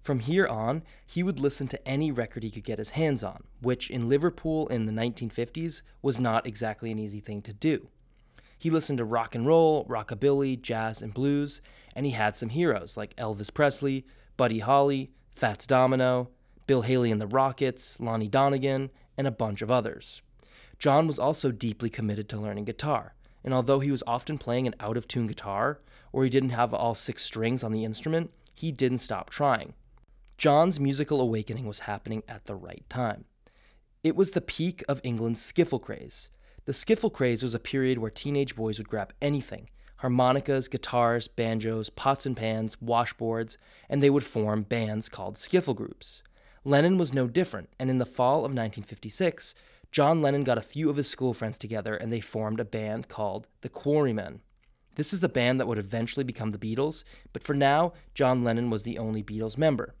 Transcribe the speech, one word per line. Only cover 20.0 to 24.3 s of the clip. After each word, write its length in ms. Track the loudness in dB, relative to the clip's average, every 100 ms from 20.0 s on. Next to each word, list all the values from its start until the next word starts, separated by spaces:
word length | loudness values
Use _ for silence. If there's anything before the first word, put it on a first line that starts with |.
| -16 -20 _ _ -20 -20 -20 -2
John 260 | 4 6 4
was 140 | 2
also 320 | 0 2 -2
deeply 380 | 0 -4 -2 -6
committed 400 | -2 -4 -4 -6
to 100 | -6
learning 260 | -6 -6 -6
guitar, 500 | -4 0 -2 -2 -20 -20 _
and 100 | 0
although 260 | 0 4 4
he 120 | 4
was 120 | -2 -2
often 320 | -4 -2